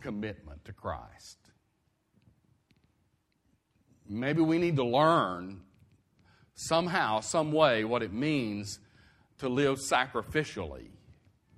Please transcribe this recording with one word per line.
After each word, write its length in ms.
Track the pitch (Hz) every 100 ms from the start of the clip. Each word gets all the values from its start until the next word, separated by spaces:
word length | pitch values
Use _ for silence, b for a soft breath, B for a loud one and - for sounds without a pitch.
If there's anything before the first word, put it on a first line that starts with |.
commitment 640 | 135 104 107 101 76 73
to 80 | -
Christ. 640 | 101 95 64 55 - - - _ _ _ _ _ _ _ _ _ _ _ _ _ _ _ _ _ _ _ _ _ _ _ _ _ _ -
Maybe 320 | 107 135 156
we 160 | 160 165
need 180 | 175 143
to 80 |
learn 760 | 120 127 156 165 98 87 92 95 - _ _ _ _ _ b b b
somehow, 680 | - - 160 175 185 113 110
some 320 | - 170 156
way, 320 | 151 151 113
what 180 | 110 120
it 100 | 110
means 680 | 107 151 147 110 104 104 - b b b b b -
to 100 | 131
live 300 | 123 143 135
sacrificially, 1080 | - 131 127 117 - 151 - 104 80 65 55 - - - _ _ _